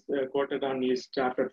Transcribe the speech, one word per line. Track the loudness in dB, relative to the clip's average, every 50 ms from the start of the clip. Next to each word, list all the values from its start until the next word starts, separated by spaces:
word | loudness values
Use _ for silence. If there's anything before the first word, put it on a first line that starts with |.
| _ -4 -2
uh, | -2 -2 0
quoted | 0 0 0 0 0 -2 -2
on | -2 -2 0
his | 2 2 2 0 -2 -4 -2
chapter | 0 0 0 0 0 -2 -2